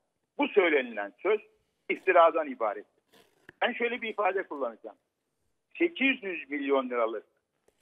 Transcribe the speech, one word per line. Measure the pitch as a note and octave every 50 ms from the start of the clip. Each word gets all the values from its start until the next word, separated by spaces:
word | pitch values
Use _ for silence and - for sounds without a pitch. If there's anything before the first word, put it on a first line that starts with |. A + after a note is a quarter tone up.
| _ _ _ _ _ _ - -
bu | C#4+ -
söylenilen | - G3+ F3+ E3 D3+ C3 B2+ A#2+ A2 G#2 G2+ G2 - _
söz | - F#3 A3 G#3+ - _ _ _ _ _ _ _ _ -
iftiradan | E3 - - F#3 F3 E3+ E3 E3 D#3+ E3 D#3 C#3
ibaret. | B2 - A2+ G#2 G2 G#2 - _ _ _ _ _ _ - _ _ _ _ _ - _ -
Ben | F#3+ A#3
şöyle | A#3 - A#3+ A#3 A#3+ B3
bir | A3+ A3
ifade | - - F#3 F#3 F#3+ F#3+
kullanacağım. | - - D#3+ C#3 B2+ A#2 A2 - - G#2 G2 _ _ _ _ _ _ _ _ _ _ _ _ _ _ _ _ -
Sekiz | E3+ F3 - - B3+ C#4 C4 -
yüz | G3 G3 E3+ D3 C#3 C3+
milyon | C#3+ C#3+ C#3 C#3 C#3 C3+ B2+ B2
liralık | B2 A#2+ A2+ A2+ A2+ G2+ - _ _ _ _ _ _ _ _ _ _ _